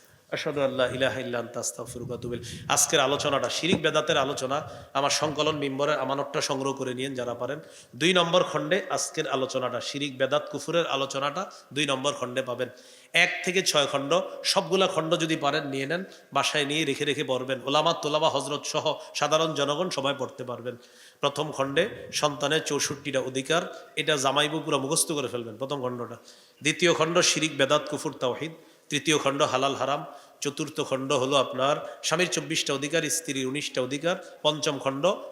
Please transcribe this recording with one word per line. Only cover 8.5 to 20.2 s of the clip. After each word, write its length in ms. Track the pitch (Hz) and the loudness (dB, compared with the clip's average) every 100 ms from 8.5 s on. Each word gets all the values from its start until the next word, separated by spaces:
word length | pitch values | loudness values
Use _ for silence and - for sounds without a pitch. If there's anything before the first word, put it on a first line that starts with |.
| 151 147 185 - | 0 2 0 0
আজকের 380 | 139 - - 143 | -2 -4 -4 -2
আলোচনাটা, 520 | 131 131 131 123 117 | 0 0 -2 -2 -4
শিরিক 380 | - 143 143 127 | -6 -4 -4 0
বেদাত 300 | 135 147 - | 0 0 -2
কুফুরের 360 | 139 - 165 151 | -8 -2 0 2
আলোচনাটা 640 | 135 135 139 143 156 202 - - | 0 -2 -2 -4 -4 -8 -10 -10
দুই 140 | 135 147 | -2 0
নম্বর 260 | 131 139 | 0 0
খণ্ডে 300 | 131 123 123 | -2 -4 -4
পাবেন। 260 | 127 120 123 - - - - | -4 -4 -6 -8 -20 -20 -2
এক 300 | 170 175 - | 2 2 0
থেকে 180 | 185 180 | -2 0
ছয় 240 | 180 151 135 | 2 2 2
খণ্ড, 340 | 139 139 170 185 - | 0 2 0 0 -4
সবগুলা 420 | - 190 165 190 185 | 0 2 2 4 2
খণ্ড 300 | 156 160 165 | 2 0 2
যদি 200 | 160 156 | 2 0
পারেন 280 | 143 151 | 0 0
নিয়ে 220 | 147 135 139 | -2 -4 -2
নেন, 180 | 175 190 - - | -4 -6 -14 -4
বাসায় 320 | 139 - 151 | 0 2 2
নিয়ে 200 | 143 151 | 0 0
রেখে 200 | 151 131 | 0 0
রেখে 200 | 147 143 | 0 0
পড়বেন। 360 | 131 127 127 127 | 0 -2 -2 -4
ওলামা, 280 | 131 147 160 | 2 2 4
তোলাবা, 360 | 165 151 151 156 | 2 0 2 2
হজরত 360 | 139 139 143 | 2 -2 -4
সহ 340 | - 151 151 139 - | -4 -2 0 -2 -4
সাধারণ 400 | - 147 156 160 | -2 2 4 2
জনগণ 360 | 143 143 147 185 | 0 0 0 -2
সবাই 240 | 147 135 | -2 -2
পড়তে 260 | 131 | -2